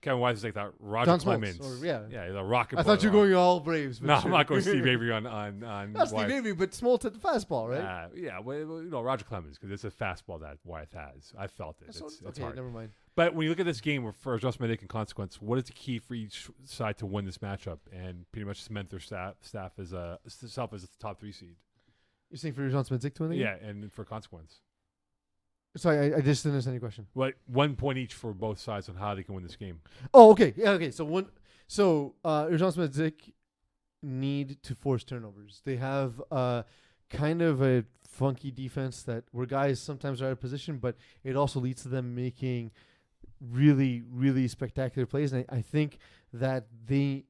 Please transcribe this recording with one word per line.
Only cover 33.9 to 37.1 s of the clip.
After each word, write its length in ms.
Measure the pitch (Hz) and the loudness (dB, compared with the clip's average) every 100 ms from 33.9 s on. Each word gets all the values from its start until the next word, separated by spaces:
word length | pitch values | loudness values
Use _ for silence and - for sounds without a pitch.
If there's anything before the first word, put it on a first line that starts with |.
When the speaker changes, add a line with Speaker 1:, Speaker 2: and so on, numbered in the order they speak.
| _ | _
Speaker 2:
need 600 | - 131 135 143 139 139 | -8 -4 -2 -2 -4 -10
to 100 | - 131 | -12 -6
force 280 | 139 127 | -2 -2
turnovers. 580 | - 123 110 101 104 104 - | -2 -12 -12 -18 -20 -16 -6
They 100 | 127 | -4
have, 460 | 135 139 135 120 143 | -2 -2 -2 -6 -6
uh, 320 | 139 127 120 110 _ _ _ _ | -2 0 -2 -6 _ _ _ _